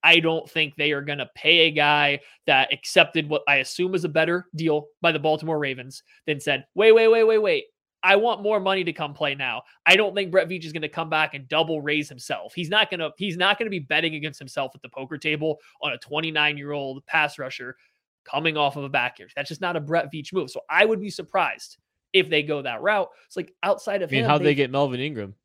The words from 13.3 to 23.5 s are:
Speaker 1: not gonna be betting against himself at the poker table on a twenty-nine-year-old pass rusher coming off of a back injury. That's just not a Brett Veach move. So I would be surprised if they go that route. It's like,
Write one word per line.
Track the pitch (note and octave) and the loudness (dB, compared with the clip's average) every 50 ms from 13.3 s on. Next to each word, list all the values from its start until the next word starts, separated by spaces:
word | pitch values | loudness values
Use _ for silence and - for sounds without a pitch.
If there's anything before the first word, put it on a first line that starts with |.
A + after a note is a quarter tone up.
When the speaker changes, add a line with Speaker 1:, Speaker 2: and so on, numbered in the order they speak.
| E3 | -4
Speaker 1:
not | F3+ F3+ G3 G#3 G3+ | 0 0 0 2 0
gonna | A#3 A3 | -2 -6
be | G3 F3 | -4 -8
betting | C#3+ B2+ D#3 D3+ E3 E3 D#3 | -4 -2 -2 0 0 -2 -4
against | D3+ D3 D#3 C#3+ - | -6 -8 -10 -10 -12
himself | C#3+ C3 - D3+ C3+ C3 _ | -18 -10 -8 -6 -6 -6 _
at | - | -16
the | - D#3+ | -20 -16
poker | _ C3+ C3+ B2+ D#3 | _ -12 -12 -10 -10
table | C#3+ - D#3 D3+ D3+ D3+ D#3+ D3 - _ - _ _ | -6 -4 -4 -4 -2 -2 -4 -4 -4 _ -20 _ _
on | - D3 | -8 -6
a | B2 A#2+ | -6 -8
twenty-nine-year-old | - - C#3+ D3+ D#3+ D#3+ D#3 D3+ D3+ D3 D3 C#3+ C#3+ C#3+ D3 D3 C#3 C3+ C3+ C#3 _ | -10 -8 -6 -6 -4 -2 -2 0 0 0 0 -4 -8 -8 -6 -6 -6 -8 -10 -12 _
pass | - - D#3+ D3+ C#3+ - - | -2 0 0 0 0 -2 -8
rusher | C#3 C3 - - B2+ B2 C3 _ _ _ _ _ _ _ _ _ _ | -12 -12 -10 -12 -12 -14 -14 _ _ _ _ _ _ _ _ _ _
coming | - - C#3+ D#3 E3 D#3 | -6 -6 -2 -2 0 0
off | D3+ D3 C#3+ C#3 | 2 0 0 0
of | D3+ | -4
a | C#3 C#3 | -8 -2
back | C3+ C3 A#2+ B2 - - | -2 -2 -2 -2 -6 -10
injury. | G2 - _ | -20 -12 _
That's | C#3 C#3+ - | -10 -8 -8
just | E3 - | -8 -6
not | F#3+ F3 F3 | -6 -4 -4
a | D#3+ | -4
Brett | D3 C#3+ D#3+ E3+ - D3 | -4 0 0 0 0 -2
Veach | D#3 D#3+ D3 - | -8 -12 -12 -6
move. | - F#3 D3+ B2+ | -4 -4 -4 -4
So | - D3 - - | -10 -14 -10 -2
I | D3+ F3 G3+ | 2 2 4
would | A3 A3 G3 | 4 2 -2
be | G3 G#3 | -4 -8
surprised | - - F3 _ - G3 E3+ C#3 - - - - - _ _ _ _ _ _ _ | -10 -10 -14 _ -2 0 0 0 -4 -8 -14 -20 -20 _ _ _ _ _ _ _
if | - F#3+ F3 - | 2 2 2 4
they | E3 D3+ | 0 -2
go | D3 D3 D3+ C#3+ | 0 0 -4 -4
that | C3+ C3 A#2 A2+ | -4 -6 -8 -2
route. | C#3 G3 G#3+ G3+ F3+ - _ _ _ | 0 0 2 2 0 -2 _ _ _
It's | _ - | _ -10
like, | G3 E3 - | -10 -10 -10